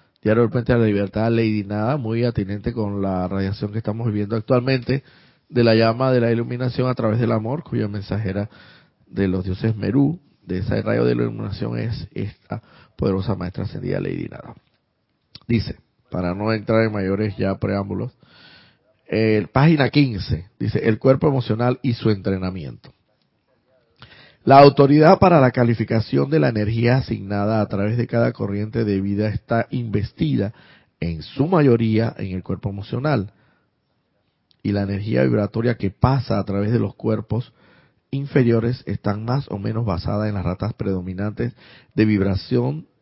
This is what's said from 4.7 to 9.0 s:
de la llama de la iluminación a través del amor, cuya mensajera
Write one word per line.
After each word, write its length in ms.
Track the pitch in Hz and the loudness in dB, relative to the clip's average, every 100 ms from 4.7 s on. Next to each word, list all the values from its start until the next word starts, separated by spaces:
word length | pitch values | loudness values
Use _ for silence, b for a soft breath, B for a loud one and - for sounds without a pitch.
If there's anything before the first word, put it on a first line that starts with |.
| 131 120 139 - b b b b | -2 0 -4 -6 b b b b
de 140 | 120 | 2
la 120 | 117 110 | 4 4
llama 360 | 113 117 131 | 4 2 2
de 100 | 127 | 2
la 100 | 117 | 2
iluminación 580 | 117 120 123 127 120 127 | 0 -2 -4 -4 -2 -2
a 60 | 123 | 0
través 240 | 117 113 | 0 0
del 120 | 113 | 0
amor, 320 | 113 110 147 | 0 -2 -6
cuya 240 | - 123 107 | -6 -4 -4
mensajera 640 | 101 98 101 110 95 104 B B B B B | -6 -6 -4 -4 -4 -6 B B B B B